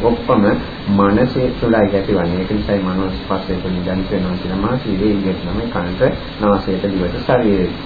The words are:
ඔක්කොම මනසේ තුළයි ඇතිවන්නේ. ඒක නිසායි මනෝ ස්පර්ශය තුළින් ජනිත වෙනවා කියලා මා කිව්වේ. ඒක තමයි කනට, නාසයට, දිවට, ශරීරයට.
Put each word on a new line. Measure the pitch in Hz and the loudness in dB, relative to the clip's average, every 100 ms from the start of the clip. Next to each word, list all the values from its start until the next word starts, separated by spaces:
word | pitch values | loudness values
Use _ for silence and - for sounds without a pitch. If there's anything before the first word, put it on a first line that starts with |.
ඔක්කොම | 117 120 - 120 101 - - - - | 2 0 2 4 4 2 -2 -6 0
මනසේ | 101 98 104 127 135 127 123 | 2 4 4 2 2 -2 0
තුළයි | 120 113 101 | 2 4 4
ඇතිවන්නේ. | 98 95 98 87 90 | 2 0 0 0 -2
ඒක | 92 | -2
නිසායි | 107 104 101 92 | -2 0 0 0
මනෝ | 92 95 | -2 -2
ස්පර්ශය | 92 - 95 - 90 | -4 -4 -4 -2 -4
තුළින් | 92 90 90 | -2 -4 -2
ජනිත | 92 95 | -2 -2
වෙනවා | 101 90 90 | -2 -2 -2
කියලා | 90 95 | -4 -2
මා | 107 127 | -2 -2
කිව්වේ. | 113 92 104 101 | -2 0 2 2
ඒක | 95 90 | 0 -2
තමයි | 87 98 117 | -4 -4 -4
කනට, | - 90 90 131 - - - | -4 -4 0 0 0 -6 -2
නාසයට, | 104 98 - 92 | 2 2 0 -2
දිවට, | 101 95 90 - | 0 0 -2 -2
ශරීරයට. | - 127 110 98 90 - | 0 2 4 2 0 -4